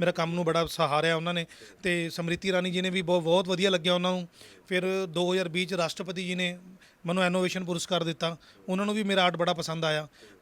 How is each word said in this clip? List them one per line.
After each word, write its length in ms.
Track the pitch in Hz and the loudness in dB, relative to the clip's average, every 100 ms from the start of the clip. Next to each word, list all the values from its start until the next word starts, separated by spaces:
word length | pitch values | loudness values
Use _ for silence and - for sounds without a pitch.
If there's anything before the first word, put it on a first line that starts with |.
ਮੇਰਾ 120 | 175 | 0
ਕੰਮ 220 | 170 165 | 2 0
ਨੂੰ 100 | 175 | 0
ਬੜਾ 220 | 165 165 160 | 2 2 0
ਸਹਾਰਿਆ 500 | - 151 151 160 165 | 0 2 2 2 0
ਉਹਨਾਂ 180 | 170 | 0
ਨੇ, 120 | 175 165 - - - | -4 -6 -12 -20 -6
ਤੇ 280 | 185 170 165 | -2 0 -2
ਸਮ੍ਰਿਤੀ 380 | - 170 175 190 | -4 -4 -2 0
ਇਰਾਨੀ 220 | 180 185 | 0 0
ਜੀ 100 | 180 | -2
ਨੇ 100 | 185 | 0
ਵੀ 120 | 185 | 0
ਬਹੁਤ, 200 | 170 180 | 2 2
ਬਹੁਤ 260 | 160 180 185 | 4 2 2
ਵਧੀਆ 220 | 175 196 | 0 2
ਲੱਗਿਆ 240 | 180 170 | 2 2
ਉਹਨਾਂ 160 | 180 180 | 2 2
ਨੂੰ। 180 | 185 170 - - - - | -2 -6 -14 -20 -20 -4
ਫਿਰ 380 | 185 185 190 185 | -2 0 -2 -2
ਦੋ 240 | 160 180 | 0 0
ਹਜ਼ਾਰ 160 | 185 180 | 0 0
ਵੀਹ 180 | 175 180 | -2 -2
ਚ 80 | |
ਰਾਸ਼ਟਰਪਤੀ 500 | 180 160 - 185 180 | -2 -2 -4 -8 -6
ਜੀ 100 | 180 | -4
ਨੇ 240 | 180 180 180 180 - - _ 165 | -2 -2 -4 -14 -20 -20 _ -4
ਮੈਨੂੰ 180 | 185 | 0
ਇਨੋਵੇਸ਼ਨ 400 | 180 185 180 185 | 2 2 0 -2
ਪੁਰਸਕਾਰ 400 | 175 170 - 175 | -4 -6 -2 0
ਦਿੱਤਾ, 320 | 165 160 165 165 - - - | 0 -2 -4 -6 -14 -16 -6
ਉਹਨਾਂ 180 | 185 208 | -2 0
ਨੂੰ 80 | |
ਵੀ 80 | 208 | 0
ਮੇਰਾ 200 | 196 190 | 2 4
ਆਰਟ 140 | 180 170 | 4 4
ਬੜਾ 160 | 175 | 0
ਪਸੰਦ 320 | 170 165 165 | 0 -4 -2
ਆਇਆ। 240 | 160 151 151 - - - | 0 0 -4 -14 -20 -10